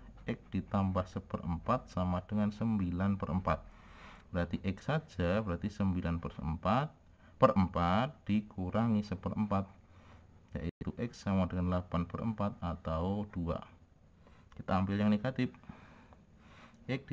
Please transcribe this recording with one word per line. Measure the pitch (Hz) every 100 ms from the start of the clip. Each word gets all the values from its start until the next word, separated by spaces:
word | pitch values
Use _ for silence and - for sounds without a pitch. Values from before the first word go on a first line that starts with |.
| - -
X | - 113 -
ditambah | 95 - 101 95 92 92
seperempat | 98 - - 85 82 - 120 -
sama | 95 90 90
dengan | - 104 104
sembilan | 104 117 107 90 87 98 98
per | -
empat. | 90 92 76 - - - - - - -
Berarti | 90 85 -
X | 95 95 -
saja, | 156 - - 87 101
berarti | 107 85 104
sembilan | - 98 87 85 82
per | - -
empat, | 78 80 90 120 151 - - - - -
per | - 98
empat | 87 90 87 98 135 -
dikurangi | - 104 104 - 90 107 117 107
seperempat, | 104 - 95 - 107 98 98 - - - - - - - -
yaitu | - 82 - -
X | - 120 - -
sama | 95 90
dengan | 90 90
delapan | 90 - 87 87
per | -
empat | 117 107 101 -
atau | 87 80 - 80 92 101 101
dua. | 90 82 - - - - - - - - - -
Kita | - - 92
ambil | 95
yang | 101 104
negatif. | 104 127 131 127 - - - - - - - - - - - - - -
X | 131 -